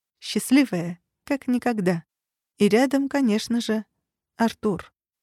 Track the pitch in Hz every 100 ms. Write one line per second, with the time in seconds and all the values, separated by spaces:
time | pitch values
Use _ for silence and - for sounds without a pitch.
0 | _ _ - 214 - 262 262 180 170 175
1 | _ _ - 277 - 247 247 220 185 170
2 | - _ _ _ _ - 208 214 269 277
3 | 277 285 254 208 - 233 226 220 - _
4 | _ _ _ - 226 - 214 175 - _
5 | _ _